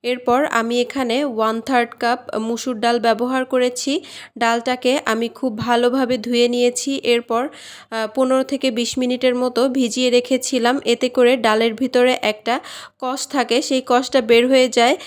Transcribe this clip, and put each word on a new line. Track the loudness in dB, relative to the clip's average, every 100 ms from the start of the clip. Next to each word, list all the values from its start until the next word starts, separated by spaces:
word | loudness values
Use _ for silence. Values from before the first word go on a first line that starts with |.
এরপর | -4 -4 0 2 2
আমি | 0 0 0
এখানে | -2 -2 -2 0 -2
ওয়ান | -2 -2 -2
থার্ড | 0 0 0 -2
কাপ | -2 -2 -4 -6
মুসুর | -4 -4 -4 -2
ডাল | 0 2
ব্যবহার | 2 0 0 -2 0
করেছি। | 0 0 -2 -4 -4 -6 -18 -18 -2
ডালটাকে | 0 0 -2 -2 0 0 0
আমি | -2 -4
খুব | -4 -6 -4
ভালোভাবে | 0 2 2 2 0 -2
ধুয়ে | 0 2 2
নিয়েছি। | 2 0 0 -4 -4
এরপর, | 0 0 0 -4 -4
আহ, | -10 -20 -20 -10 -6 -4 -2
পনেরো | 2 2
থেকে | 0 -2 -2
বিশ | -2 -4 -2
মিনিটের | -2 0 0 0
মতো | -2 0 0
ভিজিয়ে | 0 -2 0 2
রেখেছিলাম। | 2 2 -2 0 0 0 0 0
এতে | 0 0
করে | 2 4 4
ডালের | 2 2 0
ভিতরে | 0 0 2 2 2
একটা | -2 -4 -4 -4 -6 -18 -20 _
কষ | -8 -6 -4
থাকে, | -2 0 0
সেই | 0 -2 2
কষটা | 0 2 -2
বের | 4 4 6
হয়ে | 4 4
যায়, | 4 2 2